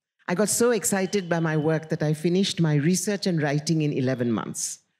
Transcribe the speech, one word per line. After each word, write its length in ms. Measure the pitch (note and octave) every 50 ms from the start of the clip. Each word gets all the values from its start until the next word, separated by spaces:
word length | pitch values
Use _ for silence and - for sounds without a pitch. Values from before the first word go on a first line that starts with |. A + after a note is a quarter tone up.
| _ _ _ _ _
I 80 | - F3+
got 140 | F#3 G#3 G3
so 220 | - - A#3 B3
excited 580 | A#3+ G3+ - - G#3 F#3+ F#3+ F#3 G3+ G3+ F3+ E3
by 100 | E3+ E3
my 160 | E3 D#3+ D#3
work 340 | D#3 C#3+ D#3+ D#3+ D3+ D#3+ -
that 140 | E3 - D#3
I 100 | D3+ D#3
finished 460 | D3+ - F3 F3 F#3 G3+ - - -
my 160 | E3 D#3 D3+
research 500 | C#3+ C#3 F3 F#3 F3+ - A3 G3+ F#3+ -
and 160 | F#3+ F3 D#3
writing 400 | C#3+ C#3+ C#3+ D3 D3+ E3 E3 D#3
in 120 | D3+ D3 -
eleven 380 | C3 B2+ B2+ C3 A#2 B2 A#2+
months 480 | A2 F2 - - - - - - - - _ _ _